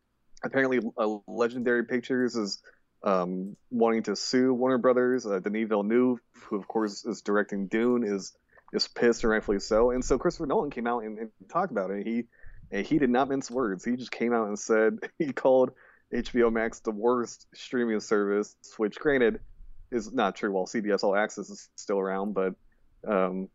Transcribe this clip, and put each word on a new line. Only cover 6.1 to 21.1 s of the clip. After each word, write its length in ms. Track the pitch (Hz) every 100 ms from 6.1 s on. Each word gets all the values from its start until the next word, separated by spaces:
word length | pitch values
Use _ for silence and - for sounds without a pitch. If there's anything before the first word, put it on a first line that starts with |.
| 123 - -
who 140 | - 104
of 100 | -
course 380 | 113 107 101 -
is 160 | 101
directing 460 | - 104 101 101 95
Dune, 360 | 110 120 123
is, 300 | 110 101 92 - _ _ _
is 160 | - -
pissed, 340 | - 120 113
and 80 | 117
rightfully 280 | 110 - 101
so. 300 | - 107 120
And 120 | 127
so 140 | - 131
Christopher 280 | 175 - 156
Nolan 220 | 202 151
came 160 | 127 117
out 200 | 120 107
and, 120 | 107
and 120 | 113 - 98
talked 220 | 170 190
about 200 | 107 92
it. 140 | 101 110
He, 200 | 117 117 _ - - -
and 140 | 101 -
he 140 | 151
did 100 | 127
not 200 | 123 135
mince 200 | 135 -
words. 360 | 120 117 92 117
He 100 | 123
just 160 | 120
came 220 | - 120
out 140 | 120 107
and 120 | 104
said 400 | - 110 110 110 -
<laughs> 100 | -
he 140 | 160
called 400 | 123 139 131 127 - - _ _
H 200 | 120 117
B 100 | 123
O 80 | 117
Max 300 | 113 113 -
the 100 | -
worst 560 | 104 117 123 117 - _ -
streaming 440 | - 127 117 107
service, 540 | - 104 101 101 104 - - -
which 180 | 107 -
granted 400 | 156 139 117 107 - - - - -
is 200 | 123 107
not 240 | 131 117 -
true 160 | 110
while 140 | 95 92
C 140 | 120
B 80 | 104
S 120 | 98
All 120 | 104